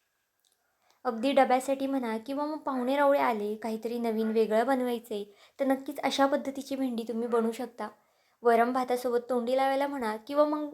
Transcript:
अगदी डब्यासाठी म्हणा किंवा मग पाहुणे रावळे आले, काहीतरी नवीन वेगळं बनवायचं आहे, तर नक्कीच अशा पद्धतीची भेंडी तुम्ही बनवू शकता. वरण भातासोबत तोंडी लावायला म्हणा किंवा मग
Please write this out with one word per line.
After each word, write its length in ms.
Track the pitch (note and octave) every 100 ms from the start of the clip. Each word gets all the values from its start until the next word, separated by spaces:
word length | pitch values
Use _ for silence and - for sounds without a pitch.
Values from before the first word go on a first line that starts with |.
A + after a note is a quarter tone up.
| _ _ _ _ _ _ _ _ _ _ B3+
अगदी 260 | A3+ C4+
डब्यासाठी 540 | C4+ A#3+ B3+ C4+ C4+ C4+
म्हणा 300 | C4+ A#3 A3
किंवा 280 | A3 C#4 D4
मग 120 | D4+
पाहुणे 380 | D4+ C4 B3 C#4+
रावळे 240 | C#4+ C#4
आले, 340 | C4 A3 G#3 G#3+
काहीतरी 420 | A3+ A3 A3+ A#3+
नवीन 320 | A#3 A3 A3
वेगळं 340 | A3 G#3 A3 B3
बनवायचं 480 | C4 B3 A#3 A#3 G#3
आहे, 80 | G3+ _ _ -
तर 60 | C4+
नक्कीच 340 | C4+ D4 C#4+
अशा 260 | C#4 C#4 C#4
पद्धतीची 500 | C#4+ C#4 C4+ C4+ C4+
भेंडी 280 | C4 A3+
तुम्ही 240 | A#3 A3+ A#3
बनवू 240 | A#3 A3+
शकता. 360 | A3+ A#3+ - G#3+ - _ _ _ _
वरण 300 | A#3+ A3+ A#3+
भातासोबत 460 | B3+ B3+ B3 B3+ A#3+ A#3
तोंडी 260 | B3 A#3 C4
लावायला 300 | C4+ C4+ C#4
म्हणा 280 | C#4 A3 A3
किंवा 280 | A3 C#4+ D4+
मग 280 | D4+ D4